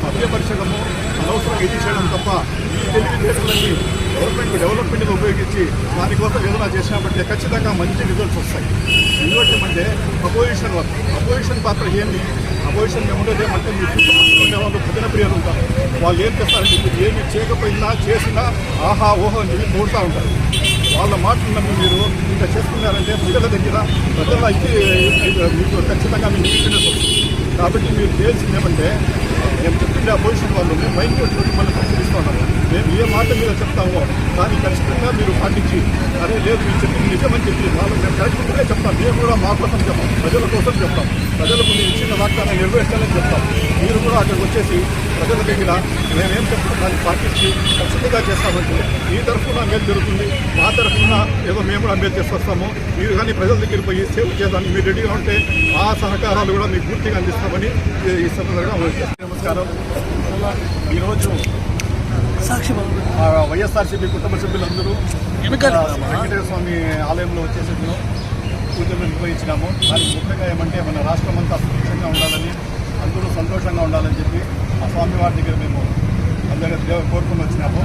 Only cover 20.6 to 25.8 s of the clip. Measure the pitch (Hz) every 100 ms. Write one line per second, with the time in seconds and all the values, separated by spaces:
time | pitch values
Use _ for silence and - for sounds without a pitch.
20.6 | - - - - - - - - - 214
21.6 | 202 - 381 392 415 - - - - -
22.6 | - 220 220 190 180 220 185 190 220 196
23.6 | 185 214 - - - - - 240 226 202
24.6 | - 214 202 - - - - - - 160
25.6 | - -